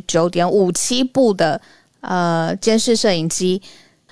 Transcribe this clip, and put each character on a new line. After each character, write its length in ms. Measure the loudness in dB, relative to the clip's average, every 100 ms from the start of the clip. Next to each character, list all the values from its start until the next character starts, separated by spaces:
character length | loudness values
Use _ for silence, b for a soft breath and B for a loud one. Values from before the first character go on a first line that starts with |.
| 0
九 220 | 0 0
点 200 | 0 0
五 220 | 2 2
七 320 | 2 0 -2
部 320 | 0 2 2
的， 260 | 2 0 -2 b b b _
呃， 520 | -6 -2 0 0 -2 -2
监 220 | 0 0
视 160 | 2
摄 180 | 0 0
影 160 | 0 -2
机。 320 | -2 -2 -4 B B B B B